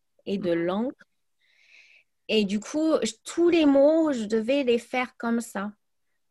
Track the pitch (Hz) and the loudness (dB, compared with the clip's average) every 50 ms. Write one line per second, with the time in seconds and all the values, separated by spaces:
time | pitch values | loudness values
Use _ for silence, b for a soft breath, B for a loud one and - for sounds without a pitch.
0 | _ _ _ _ - - 196 190 - 175 170 170 170 175 185 208 233 269 - _ | _ _ _ _ -8 -6 -6 -4 -2 -2 -2 0 0 -2 -2 -2 -4 -6 -8 _
1 | - _ _ _ _ _ _ b b b b b b b b b b b b b | -20 _ _ _ _ _ _ b b b b b b b b b b b b b
2 | b b _ _ _ - 214 220 208 185 202 214 208 - - 302 320 320 302 - | b b _ _ _ -2 0 0 0 0 -2 -6 -6 -6 -4 -2 0 0 0 0
3 | - 220 - _ - - - 330 339 349 330 339 311 285 277 277 277 294 320 330 | 0 -2 -6 _ -16 -10 -2 0 2 4 4 4 4 4 6 6 6 6 6 4
4 | 320 302 277 233 220 202 226 226 214 226 277 285 277 240 233 240 233 - - 254 | 2 0 0 -2 -4 -2 -2 -2 0 0 0 0 2 2 0 0 -2 -4 -6 -6
5 | 254 240 _ - - 233 233 233 226 - - 202 196 214 208 _ _ _ _ _ | -6 -6 _ -8 -4 -2 -2 -2 -4 -6 -8 -8 -8 -8 -10 _ _ _ _ _
6 | _ _ _ _ _ - | _ _ _ _ _ -6